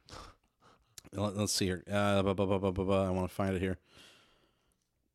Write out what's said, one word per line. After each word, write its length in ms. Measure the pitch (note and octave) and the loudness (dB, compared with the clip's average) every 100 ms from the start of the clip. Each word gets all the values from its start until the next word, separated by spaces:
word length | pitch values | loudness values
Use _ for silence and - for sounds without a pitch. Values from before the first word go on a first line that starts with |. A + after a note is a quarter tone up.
| - - - - _ _ _ _ _ - - | -20 -18 -20 -20 _ _ _ _ _ -20 -12
Let, 240 | G2 G#2 G2 | -4 -4 -2
let's 160 | G2+ | -2
see 120 | - F#2+ | 0 0
here. 180 | F2+ - | -2 -2
Uh, 300 | G2+ G2+ G2+ | 0 2 4
bu-, 100 | G2 | 2
bu-, 120 | F#2+ F#2+ | 2 2
bu-, 120 | G2 | 2
bu-, 120 | F#2+ | 0
bu-, 140 | F#2 F#2 | 0 2
bu-, 80 | |
I 160 | G2 F#2+ | 2 2
wanna 180 | F#2 F2+ | 0 -2
find 280 | - G2 F#2 | -2 -2 0
it 60 | |
here. 160 | F#2+ F2+ _ - - - _ _ _ _ _ _ _ _ _ | -2 -4 _ -20 -20 -20 _ _ _ _ _ _ _ _ _